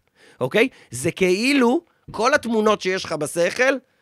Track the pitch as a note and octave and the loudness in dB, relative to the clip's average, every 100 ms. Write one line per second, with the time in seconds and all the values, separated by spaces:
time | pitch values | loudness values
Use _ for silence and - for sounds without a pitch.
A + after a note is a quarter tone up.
0 | _ _ - - C3 G#3 C4 - - B2 | _ _ -20 -8 -2 0 0 -2 -16 -6
1 | D#3 - F#3 F#3 B3 C#4+ A#3+ D4+ - _ | -6 -2 0 0 2 2 4 2 -4 _
2 | - - A3+ C#4+ A3+ A3+ G#3+ G#3 F#3 F#3 | -16 -4 0 0 0 0 2 2 0 -4
3 | - D#3 D3 E3 E3+ - C4 C4+ _ _ | -4 -6 -4 0 -2 2 0 0 _ _